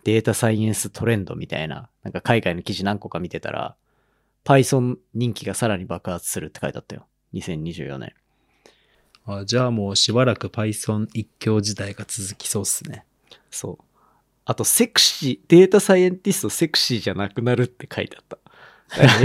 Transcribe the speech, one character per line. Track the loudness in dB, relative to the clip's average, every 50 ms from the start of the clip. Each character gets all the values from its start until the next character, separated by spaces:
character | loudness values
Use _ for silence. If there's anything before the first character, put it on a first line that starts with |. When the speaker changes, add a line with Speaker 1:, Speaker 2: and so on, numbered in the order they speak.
| 0
Speaker 1:
デ | 2 2 2
ー | 2
タ | 2 0
サ | 2 2 0
イ | 2 2 0
エ | 0
ン | 0
ス | -2 -4 -8
ト | -8 -4 -2
レ | 0 0
ン | 0 -2
ド | -4 -8
み | -10 -10 -8
た | -6 -6
い | -6 -8
な、 | -10 -12 -16 -20 _ _ -14
な | -10
ん |
か | -10 -4
海 | 0 0 2 2
外 | 2 0 -4
の | -4 -6
記 | -8 -6
事 | -4 -2
何 | -4 -4 -4
個 | -6 -8
か | -8 -8
見 | -8 -8
て | -8 -10
た | -8 -8
ら、 | -8 -8 -8 -10 -12 _ _ _ _ _ _ _ _ _ _ _ _ _ 2
Python | 4 6 6 6 4 2 0 0 0 -4 -6 _ _ -6
人 | -4 -2 -4 -4
気 | -6 -8
が | -8 -6
さ | -2 -2 -2
ら | -2 -4
に | -6
爆 | -8 -10 -8 -8 -8
発 | -8 -8 -8 -8
す | -8 -8
る | -8 -10
っ |
て | -10 -8
書 | -8 -8
い |
て | -8 -10
あ |
っ | -14
た | -16 -16
よ。 | -18 -20 _ _ _ _ _ -12
二 | -10
千 | -8 -8 -8 -8 -8
二 | -8 -10
十 | -10 -10
四 | -12 -12 -12
年。 | -14 -16 -18 _ _ _ _ _ _ _ _ _ _ -20 _ _ _ _ _ _ _ _ _ _ _ -10
Speaker 2:
あ、 | -10 -8 -4
じ | -2 0 0
ゃ | 0
あ | 0
も | 0 -2 -2 -2
う | -2
し | 0 0 2
ば | 2 2 2
ら | 2 2
く | 0 -4 -8
Python | -6 -4 -4 -2 -4 -4 -2 -2 -2 -2 -2 -4 -6
一 | -8 -8 -8 _ -4
強 | 0 2 2 2
時 | 2 0 -4
代 | -6 -8 -10 -10
が | -12 -12 -10
続 | -10 -8 -8 -10 -12
き | -10 -8 -6
そ | -6 -4
う | -4
っ |
す | -4 -4 -6 -8 -10
ね。 | -14 -16 -18 _ _ _ _ _ -20 -20 _ _
Speaker 1:
そ | -14 -12 -10 -10 -10 -12
う。 | _ _ _ _ _ _ _ _ _ _ _ _ _
あ | -6 -4
と | -2 -2
セ | 0 2 2 2 2
ク | 2 2
シ | 2 2 0 -2 -4 -4 -4 -4 _
ー、 | 8
デ | 10 10 10 10
ー |
タ | 8 4
サ | 6 6 4 6
イ | 4
エ | 4
ン | 0 0
テ | -2 -2
ィ | -2
ス | -2
ト | -2 -4
セ | -2 -2 -2 0
ク | 0 0
シ | 0 0 -2
ー | -2
じ | -2 -4
ゃ | -4
な | -2 -4 -4
く | -4 -2 0
な | 2 2
る | 2 0
っ | 0
て | -4 -10 -18 -10 -6
書 | -6
い | -6 -6
て | -8 -16
あ |
っ | -18 -16
た。 | -18 -18 _ _ _ -20 -20 -20 -20 _ _ -8 2 6 8 8 8 8 8